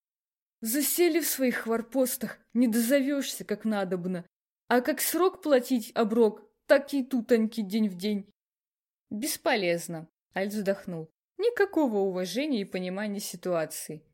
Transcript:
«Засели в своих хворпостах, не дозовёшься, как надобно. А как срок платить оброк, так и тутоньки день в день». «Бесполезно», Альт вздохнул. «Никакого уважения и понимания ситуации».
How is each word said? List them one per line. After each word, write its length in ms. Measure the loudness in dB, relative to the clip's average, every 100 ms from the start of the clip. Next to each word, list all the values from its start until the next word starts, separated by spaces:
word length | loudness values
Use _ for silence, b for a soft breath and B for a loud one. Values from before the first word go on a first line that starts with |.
| _ _ _ _ _ _
«Засели 580 | -4 -2 0 2 4 2
в 80 | 0
своих 300 | 0 0 0
хворпостах, 800 | -2 -4 -2 0 0 0 -8 -10 _
не 140 | 2 2
дозовёшься, 760 | 2 4 2 2 -2 -4 -6
как 220 | -6 -4 -2
надобно. 600 | -2 -2 -4 -4 -6 -8 _ _ _ 0
А 140 | 2
как 200 | 2 0
срок 400 | 0 2 0 0
платить 500 | 2 2 2 -2 -2
оброк, 560 | -2 2 4 2 2 -14 _ 4
так 260 | 4 4
и 100 | -4
тутоньки 580 | -2 -2 2 2 2 -2
день 280 | -4 0 -2
в 60 | -2
день». 340 | -4 -4 -6 _ _ _ _ _ _ _ -12
«Бесполезно», 1000 | -8 -6 -4 0 0 2 0 -2 -12 -12 _ _
Альт 200 | -6 -4
вздохнул. 580 | -2 -2 -2 -4 -12 -12 _ _ -2
«Никакого 600 | 0 2 2 2 2 2
уважения 640 | 0 0 -4 -2 -2 -2
и 40 | -2
понимания 540 | -6 -6 -6 -6 -6
ситуации». 840 | -8 -8 -4 -2 -2 -6 -12 -14 _